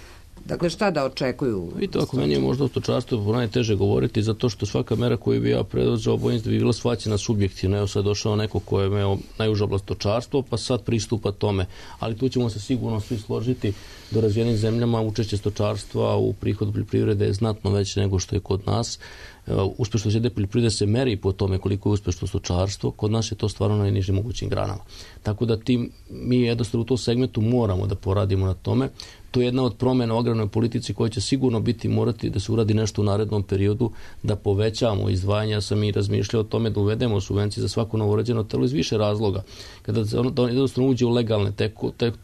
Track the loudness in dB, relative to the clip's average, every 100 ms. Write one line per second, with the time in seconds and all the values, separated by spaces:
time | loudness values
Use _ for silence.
0 | -20 -20 -20 -18 -8 -4 -4 -2 0 0
1 | -2 -2 -2 0 -2 -2 -4 -4 -4 -2
2 | -2 0 0 2 2 0 0 -2 0 -2
3 | 0 -2 2 0 0 0 2 2 4 2
4 | 2 0 0 0 -2 -2 -2 -2 0 0
5 | 2 2 2 2 2 2 0 0 2 2
6 | 2 0 2 0 0 2 2 2 0 -2
7 | 0 -2 0 2 0 0 0 0 0 0
8 | 0 0 0 0 0 -2 -2 0 2 2
9 | 0 0 -4 -4 0 2 0 -2 -4 -4
10 | 0 -2 0 -2 -2 -4 -2 -2 0 -2
11 | 0 -2 -2 -2 0 0 -2 -6 -18 -8
12 | -6 -2 0 0 -2 -4 -2 -2 -2 -4
13 | -4 -6 -4 -4 -2 -2 -2 -4 -10 -20
14 | -4 2 2 4 2 2 2 2 2 2
15 | 0 0 -2 0 -2 0 0 -2 -4 -2
16 | 2 2 2 0 -2 -2 -2 -2 0 2
17 | 2 2 2 2 0 0 0 0 0 0
18 | 2 0 0 -2 0 -2 0 -2 -2 -6
19 | -14 -18 -18 -16 -4 0 0 0 -2 0
20 | 0 0 0 -2 -2 0 0 2 2 2
21 | 2 0 -2 0 0 0 -2 -2 0 0
22 | 0 -4 -4 -4 -2 0 0 -2 -4 -2
23 | -2 0 -2 -2 -4 -2 0 2 2 0
24 | 2 0 -2 -4 -4 -2 -4 -6 -12 -18
25 | -20 -8 -6 -2 0 0 2 0 0 -8
26 | -16 -8 0 2 4 2 0 -2 0 0
27 | 2 2 0 2 2 4 2 2 0 -2
28 | 0 0 2 2 2 0 0 0 0 -4
29 | -16 -18 -4 0 2 2 0 2 2 2
30 | 2 2 2 0 0 0 0 0 -4 -2
31 | 0 0 -2 2 2 2 0 0 0 2
32 | 2 0 -2 -2 0 2 2 2 2 0
33 | 2 2 0 0 0 2 2 2 0 -2
34 | -12 -6 -2 0 0 2 2 2 0 2
35 | 2 0 2 0 0 -2 0 0 2 0
36 | 0 0 0 0 0 0 0 2 0 2
37 | 0 0 0 0 0 -2 -2 -2 -2 0
38 | 2 2 2 0 -2 0 0 0 0 0
39 | 0 2 0 -2 -6 -14 -18 -12 -4 -2
40 | 0 0 0 2 2 2 2 2 2 4
41 | 2 2 2 2 0 0 -4 -2 -6 -2
42 | -2 -2